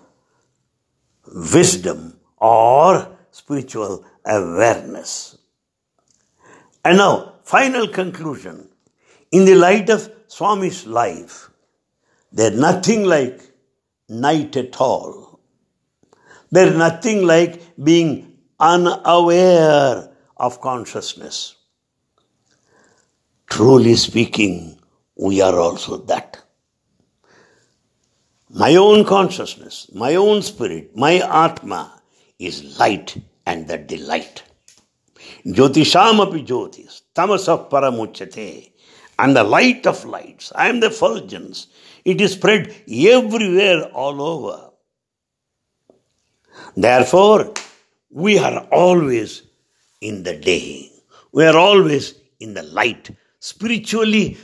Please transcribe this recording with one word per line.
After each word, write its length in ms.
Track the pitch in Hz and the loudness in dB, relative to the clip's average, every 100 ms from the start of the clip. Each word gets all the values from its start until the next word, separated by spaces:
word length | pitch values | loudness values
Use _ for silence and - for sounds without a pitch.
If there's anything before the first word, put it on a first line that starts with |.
| _ _ _ _ _ _ _ _ _ _ _ _ _ 90 82 | _ _ _ _ _ _ _ _ _ _ _ _ _ -14 0
wisdom 680 | 151 - - 90 78 82 _ _ _ | 2 2 -2 -8 -10 -16 _ _ _
or 720 | 113 113 117 135 180 170 - - _ | 2 4 4 4 4 2 -4 -18 _
spiritual 760 | - - 143 123 113 101 90 - _ - | -20 -10 -10 -8 -10 -10 -10 -16 _ -4
awareness. 1120 | 107 85 87 117 - 85 85 - - - _ _ _ _ _ _ _ _ _ _ _ _ _ _ _ | -4 -2 0 0 0 -8 -16 -14 -16 -18 _ _ _ _ _ _ _ _ _ _ _ _ _ _ _
And 140 | 156 190 | 2 4
now, 360 | 196 107 - _ | 4 0 -6 _
final 440 | - 208 269 254 214 | -2 0 0 -2 -6
conclusion. 840 | - 185 147 156 123 90 80 - _ _ _ _ _ _ | -6 -10 -10 -12 -12 -16 -20 -20 _ _ _ _ _ _
In 140 | 180 190 | 4 6
the 80 | |
light 360 | 185 175 214 202 | 6 6 2 0
of 200 | 214 - - _ | -2 -4 -20 _
Swami's 600 | - 185 196 185 - 110 | -6 -4 -4 -6 -10 -6
life, 600 | 117 107 82 - - - _ _ _ _ _ _ _ _ | -4 -4 -6 -18 -20 -20 _ _ _ _ _ _ _ _
there's 260 | 104 113 107 | -2 -2 2
nothing 460 | 160 185 180 220 | 0 0 -2 0
like 360 | 190 156 123 - _ _ _ _ _ _ _ | 0 0 -2 -8 _ _ _ _ _ _ _
night 460 | 113 139 156 - 131 | -6 -2 -2 -4 -8
at 240 | 127 - | -8 -4
all. 580 | 131 95 82 - - _ _ _ _ _ _ _ _ _ _ - _ | -2 -2 -8 -18 -20 _ _ _ _ _ _ _ _ _ _ -20 _
There's 240 | 175 175 156 | 4 4 4
nothing 500 | 165 165 240 208 175 | 0 0 -4 -2 2
like 340 | 165 170 - - - | 2 2 -4 -20 -4
being 540 | 147 170 165 127 - _ _ - | 0 2 0 -4 -12 _ _ 0
unaware 1500 | 160 175 175 - 160 175 170 175 185 170 156 147 135 107 - _ _ - | 2 2 0 -2 0 2 4 4 4 4 4 2 0 -2 -10 _ _ -8
of 240 | 123 - | -8 -6
consciousness. 960 | 131 123 101 107 - - - - - _ _ _ _ _ _ _ _ _ _ _ _ _ _ _ _ _ _ _ _ | -8 -8 -10 -12 -12 -16 -16 -14 -14 _ _ _ _ _ _ _ _ _ _ _ _ _ _ _ _ _ _ _ _
Truly 480 | - 120 131 113 117 | 0 4 6 6 2
speaking, 840 | - 110 113 - 101 87 82 76 _ _ _ - | 0 -2 -2 -2 -4 -4 -14 -20 _ _ _ -8
we 260 | 95 95 | -4 0
are 180 | 92 87 | 2 2
also 380 | 85 87 - - - | -2 -4 -10 -12 -6
that. 360 | - - - _ _ _ _ _ _ _ _ _ _ _ _ _ _ _ _ _ _ _ _ _ | -8 -8 -20 _ _ _ _ _ _ _ _ _ _ _ _ _ _ _ _ _ _ _ _ _
My 260 | - 139 175 | -2 4 6
own 300 | 208 214 196 | 6 4 4
consciousness, 840 | 196 180 - - - - - - | 0 0 -6 -14 -16 -20 -20 -18
my 220 | 98 127 175 | -8 -4 0
own 260 | 208 208 | 0 0
spirit, 540 | - - 104 80 - - | -4 -8 -8 -10 -12 -4
my 200 | 147 180 | 0 0
Atma 840 | - 156 165 165 104 87 - _ _ _ _ _ | 0 0 0 -2 -12 -12 -12 _ _ _ _ _
is 400 | 90 71 73 - | -12 -12 -16 -4
light 380 | 117 95 - - - _ 90 | -2 -2 -10 -18 -20 _ -12
and 220 | 85 78 | -10 -10
the 100 | 82 | -12
delight. 680 | 76 76 69 - - - _ _ _ _ _ _ _ _ - - - | -12 -16 -10 -10 -10 -20 _ _ _ _ _ _ _ _ -20 -16 -4
Jyotisham 760 | 92 135 156 151 170 220 214 | 2 2 4 2 4 4 4
api 220 | 190 160 | 0 -4
jyotis, 580 | 120 123 98 - - - _ | -8 -8 -8 -16 -20 -20 _
tamasa 560 | - 190 196 170 160 - | -6 -2 -2 -2 -4 -2
paramuchyate. 1000 | 139 135 117 110 - - 113 98 69 _ _ _ _ _ - | -2 -2 -4 -10 -12 -18 -16 -18 -18 _ _ _ _ _ 0
And 180 | 131 131 | 2 4
the 80 | |
light 420 | 104 156 254 254 - | 4 2 2 0 -4
of 160 | - 117 | -4 -12
lights, 460 | 95 - _ - - | -18 -18 _ -14 -4
I 140 | 185 | -4
am 100 | 233 | 0
the 80 | 220 | -4
effulgence. 800 | - 185 214 95 98 76 - - _ _ _ | -2 -4 -4 -12 -18 -18 -20 -20 _ _ _
It 160 | 180 180 | -4 -2
is 120 | 202 | -2
spread 400 | - 180 214 120 - - | 0 0 0 -2 -16 -12
everywhere, 960 | 110 190 254 220 220 202 180 202 165 151 | 0 4 4 2 -4 0 0 2 0 -4
all 280 | - 139 143 | -8 -8 -6
over. 500 | 151 160 104 78 - _ _ _ _ _ _ _ _ _ _ _ _ _ _ _ _ _ _ - - - | -8 -8 -10 -14 -20 _ _ _ _ _ _ _ _ _ _ _ _ _ _ _ _ _ _ -20 -14 -2
Therefore, 760 | 110 127 123 180 208 202 104 - - _ _ _ _ | 2 2 4 4 6 4 0 -10 -18 _ _ _ _
we 280 | 131 202 196 | -6 0 0
are 280 | 131 117 - | 0 -4 -2
always 720 | 147 180 180 143 117 107 - _ _ _ _ _ _ | 0 2 2 0 -4 -6 -14 _ _ _ _ _ _
in 220 | 104 101 | -14 -10
the 120 | 87 80 | -10 -6
day. 560 | 98 85 69 69 - _ _ _ _ | -2 -2 -6 -16 -20 _ _ _ _
We 140 | 139 160 | 2 4
are 120 | 156 | 6
always 580 | 190 202 160 139 - - _ _ | 6 4 4 -2 -6 -16 _ _
in 140 | 110 | -16
the 100 | 95 | -16
light, 480 | 76 87 117 90 - 104 _ _ | -8 -4 -4 -6 -18 -20 _ _
spiritually 1000 | - - 233 226 - 208 214 214 196 - | -20 -12 -6 -6 -4 -2 0 0 -2 -8